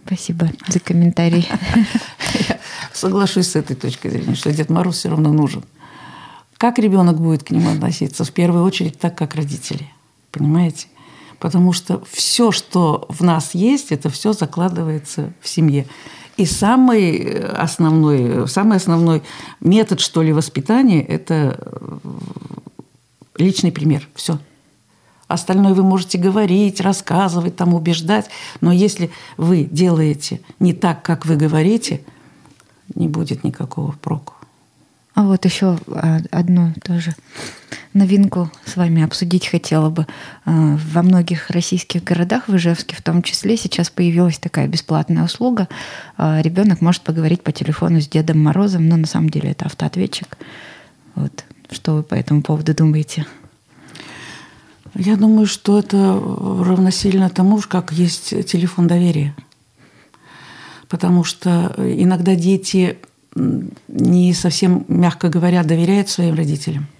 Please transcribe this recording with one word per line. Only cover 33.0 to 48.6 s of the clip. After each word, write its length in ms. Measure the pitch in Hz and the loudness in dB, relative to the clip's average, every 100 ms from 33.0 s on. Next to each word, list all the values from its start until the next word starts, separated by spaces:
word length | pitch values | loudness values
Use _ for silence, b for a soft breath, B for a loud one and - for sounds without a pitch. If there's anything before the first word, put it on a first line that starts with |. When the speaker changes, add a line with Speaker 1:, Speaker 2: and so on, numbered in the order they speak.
| 165 | -2
Speaker 2:
будет 360 | 156 156 - | -2 -4 -4
никакого 500 | - - 127 - 147 147 | -6 -6 -10 -6 -8 -6
проку. 320 | - 151 - - - _ _ _ _ _ _ - | -6 -6 -8 -20 -20 _ _ _ _ _ _ 0
Speaker 1:
А 80 | |
вот 220 | 202 190 185 | 2 2 2
ещё, 320 | - 196 170 - | 0 0 0 -4
а, 320 | - 160 160 165 | -4 0 0 -2
одну 420 | - 175 180 170 160 | -2 2 4 2 -2
тоже 320 | - 170 165 156 B B B B B B B | -4 -4 -4 -8 B B B B B B B
новинку 560 | 196 190 202 196 185 170 - - | 2 4 4 4 2 -4 -8 -10
с 100 | - | -2
вами 280 | 175 165 | 2 2
обсудить 440 | 160 - 175 180 - | 2 -2 0 0 0
хотела 420 | 170 - 160 156 | -4 0 0 2
бы. 160 | 165 156 B B B - | 0 -6 B B B 0
А, 320 | 165 156 147 156 | 2 4 2 0
во 100 | 160 | 2
многих 460 | 180 180 170 165 - | 4 4 2 -4 -2
российских 520 | 170 170 180 - 175 | -4 -2 -4 -4 -6
городах, 440 | - 170 175 233 240 | -2 -2 0 -2 0
в 80 | 190 | 2
Ижевске 400 | 170 170 - - | 2 0 -4 -8
в 60 | |
том 200 | - 170 | -2 0
числе, 360 | 175 - 202 226 | 0 -4 -2 -2
сейчас 320 | - - 170 | -2 -4 -4
появилась 500 | - 175 170 175 156 | 0 0 4 2 0
такая 280 | - - 139 | -6 -2 -2
бесплатная 560 | 160 - 156 - 160 | -4 -2 -2 0 0
услуга. 440 | 170 - 247 226 185 B B B B - | 0 -2 -2 0 -2 B B B B -4
А, 240 | 156 156 | 0 2
ребёнок 400 | 160 175 208 175 | 0 2 2 4
может 200 | 170 180 | 2 0
поговорить 400 | - 165 156 175 | -2 -2 0 0
по 80 | - | -2
телефону 500 | 151 143 156 170 165 | -4 -4 -2 2 2
с 60 | 147 | 2
Дедом 360 | 160 160 156 | 0 2 2
Морозом, 440 | 151 151 | 4 2